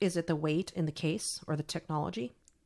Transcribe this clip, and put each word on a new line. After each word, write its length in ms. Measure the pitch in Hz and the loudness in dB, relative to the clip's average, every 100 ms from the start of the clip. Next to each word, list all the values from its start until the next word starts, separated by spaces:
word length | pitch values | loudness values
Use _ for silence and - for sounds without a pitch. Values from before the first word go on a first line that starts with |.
is 160 | 196 175 | 2 2
it 100 | 170 | 2
the 100 | 156 | 2
weight 360 | 156 156 190 | 2 2 0
in 120 | - 156 | 0 -2
the 60 | |
case 480 | - 156 208 - - - | 0 0 0 -4 -6 -2
or 80 | 151 | -2
the 60 | |
technology? 720 | - - - 156 147 196 240 - _ - | -2 -6 -2 -2 -2 -4 -6 -8 _ -20